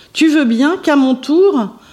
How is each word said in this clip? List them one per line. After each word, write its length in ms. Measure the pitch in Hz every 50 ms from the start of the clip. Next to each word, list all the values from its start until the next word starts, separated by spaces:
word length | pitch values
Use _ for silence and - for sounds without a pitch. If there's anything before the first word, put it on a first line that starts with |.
| - _ -
tu 140 | - 311 320
veux 180 | 294 320 285
bien 320 | 233 226 226 269 302 359 370
qu'à 180 | - 320 294
mon 200 | 285 262 262 262
tour, 540 | 254 - - 294 339 381 403 302 269 214 190 - - _ -